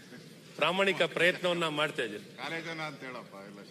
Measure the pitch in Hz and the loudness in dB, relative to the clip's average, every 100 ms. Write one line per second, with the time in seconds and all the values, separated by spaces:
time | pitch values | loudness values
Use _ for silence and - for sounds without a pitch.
0 | - - - - - - 151 185 196 160 | -18 -20 -20 -20 -12 0 2 4 4 4
1 | 165 156 170 175 180 170 165 147 151 156 | 2 4 4 4 2 2 0 2 0 0
2 | 117 104 98 - 139 165 165 160 156 135 | -4 -4 -12 -12 -8 -8 -8 -8 -8 -8
3 | 131 123 98 98 101 101 90 | -12 -12 -12 -14 -16 -16 -18